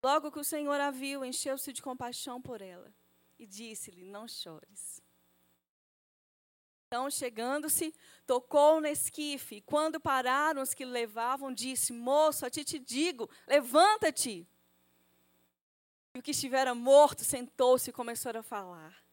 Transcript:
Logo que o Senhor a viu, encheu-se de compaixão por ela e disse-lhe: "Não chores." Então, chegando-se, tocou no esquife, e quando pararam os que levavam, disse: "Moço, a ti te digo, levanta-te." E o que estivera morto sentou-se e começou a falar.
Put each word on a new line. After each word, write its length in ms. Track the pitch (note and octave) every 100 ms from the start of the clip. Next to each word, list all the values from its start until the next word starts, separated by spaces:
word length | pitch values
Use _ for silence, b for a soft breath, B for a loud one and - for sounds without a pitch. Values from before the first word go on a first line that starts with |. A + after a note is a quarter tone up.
Logo 300 | C4 D4+ D4
que 80 | D4+
o 40 |
Senhor 360 | D4 D#4 D4 C#4+
a 100 | C#4+
viu, 340 | C4 C#4 C#4
encheu-se 480 | B3+ B3+ C#4+ C4+ -
de 80 | A#3+
compaixão 640 | C#4 B3+ A#3+ A#3+ - B3
por 180 | B3+ A3+
ela 320 | F#3+ F3+ - _ _ _ _ _
e 80 | A3+
disse-lhe: 560 | G3 A3+ G#3+ - F3+
"Não 240 | F#3 G3+ A#3
chores." 760 | - F3+ D#3+ - G#3 - - _ _ _ _ _ _ _ _ _ _ _ _ _ _ _ _ _ _ _
Então, 220 | B3 C4+
chegando-se, 840 | C4+ B3+ A3 A#3+ D4 D4+ - D#4+ b b b -
tocou 540 | B3 B3+ D4 D4 D#4
no 60 | D4+
esquife, 720 | D4 - - D4 C#4 - G#3
e 60 |
quando 380 | - D4 D#4 D#4+
pararam 600 | C4 C4 B3+ C4 D4+ C#4+
os 140 | C4
que 100 | -
levavam, 680 | B3+ B3 A3+ G#3+ A#3 C4+ C4+
disse: 380 | B3+ B3+ B3+ -
"Moço, 520 | A#3+ A#3+ D4 D#4 D4+
a 60 | C4
ti 140 | D#4
te 140 | D4 D#4
digo, 520 | B3 A#3+ E4 C4 A3+ B B
levanta-te." 1000 | C#4+ B3 D4 G4 G#4+ G4 - B3+ F#3+ F3 _ _ _ _ _ _ _ _ _ _ _ _ _ _ _ _
E 40 | B3+
o 40 |
que 100 | C#4
estivera 420 | D4 C4+ C4 C4
morto 500 | A#3+ B3 C#4 D4 -
sentou-se 640 | - C4+ B3 - B3+ B3+ B3+
e 40 |
começou 440 | A#3+ A#3 A3+ B3+ A3+
a 60 |
falar. 520 | A3 G#3+ F#3 F3 D#3 - _